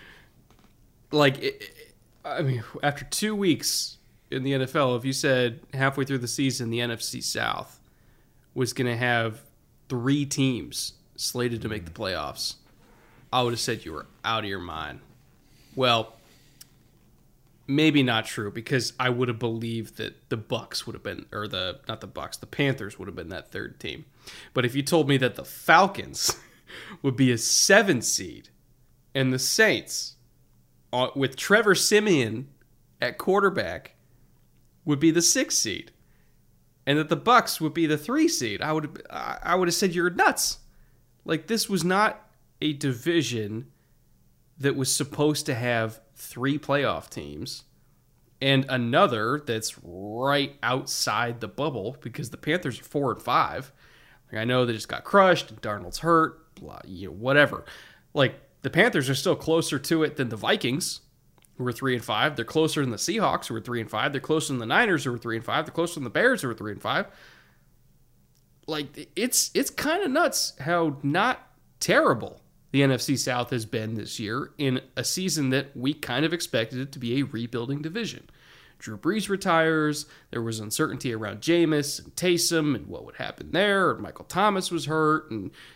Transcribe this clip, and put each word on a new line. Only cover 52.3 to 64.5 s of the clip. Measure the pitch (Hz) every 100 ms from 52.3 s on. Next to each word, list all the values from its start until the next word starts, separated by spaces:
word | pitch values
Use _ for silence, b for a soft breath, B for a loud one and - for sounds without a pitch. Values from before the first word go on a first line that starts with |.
the | -
Panthers | - 170 156 107
are |
four | - 147 139
and | 107
five. | - 139 143 85 139 b b b b b _
Like, | 107
I |
know | 113 127
they | 123
just | 110 -
got | -
crushed | - 202 190 165 -
and | 110
Darnold's | 113 104 87 -
hurt, | 160 165 160 - _ -
blah, | - -
you | - 90 95
know, |
whatever. | 85 120 139 147 - B B B B B
Like, | 151 127 - - _
the | 135
Panthers | 160 226 165 131
are |
still | 135 190 151
closer | - 160 156 143
to | - 165
it | 151 151
than | 127
the | 110
Vikings, | 107 214 127 135 - - - _ _ _ _ -
who | 123
are |
three | 120 135
and | 123
five. | 110 107 135 135
They're |
closer | 113 156 160 160
than | 135
the | 107
Seahawks, | - 214 165 170 -
who | 113
are |
three | 107 120
and | 104
five. | 107 135
They're | 139
closer | 135 156 147